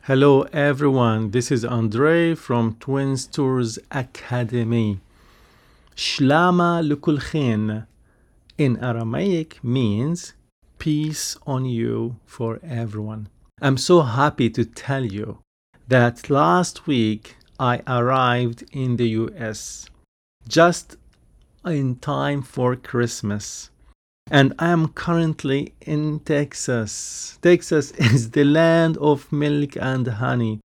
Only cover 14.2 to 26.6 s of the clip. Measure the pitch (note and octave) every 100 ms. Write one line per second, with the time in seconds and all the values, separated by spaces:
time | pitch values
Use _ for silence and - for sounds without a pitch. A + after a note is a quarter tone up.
14.2 | C#3+ - A#2 A#2 A2+ - - C3+ B2 G2
15.2 | G#2 G#2+ _ _ _ _ - B2+ A#2+ A#2+
16.2 | - C#3 D#3 F3+ F3 - - C3 A2 G#2+
17.2 | - - _ _ B2+ A#2+ - B2 A#2+ C3
18.2 | B2+ B2 A#2+ A#2 - C#3 B2+ A#2+ A#2+ A2
19.2 | A2+ - A2+ G#2+ - - - _ _ _
20.2 | _ _ - D#3+ E3+ E3+ - - _ _
21.2 | _ _ _ _ - D#3 C3+ B2 - C#3
22.2 | C#3+ C#3+ C3+ - B2 B2 - B2 A#2+ -
23.2 | G#2+ G#2 - - - _ _ _ _ _
24.2 | - D3 C3+ - E3+ E3+ D#3+ - - E3+
25.2 | D#3+ D#3 C#3 C#3 - _ - D3+ D3+ D3+
26.2 | - D3 D3 -